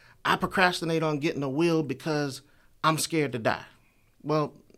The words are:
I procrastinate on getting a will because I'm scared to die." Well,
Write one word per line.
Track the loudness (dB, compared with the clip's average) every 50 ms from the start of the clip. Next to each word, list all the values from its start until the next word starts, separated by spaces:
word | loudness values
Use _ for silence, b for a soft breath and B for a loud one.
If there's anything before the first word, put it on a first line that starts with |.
| B B B B B
I | 0 0
procrastinate | 0 0 0 2 4 4 4 4 2 -2 -2 0 0 0
on | 0 0 0
getting | 0 -2 -2 -2 -4
a | -2
will | 0 2 2 2 2 2 0
because | -2 -4 -6 -4 -2 -2 0 -2 -2 -6 -10 -14 b b b b b b b 0
I'm | 0 2 0
scared | 0 -2 0 0 0 -2 -2
to | -2
die." | 0 0 0 -2 -4 -12 -20 b b b b b b b b _ -4
Well, | -2 0 0 0 -2 -6 -12 -20 -20 -20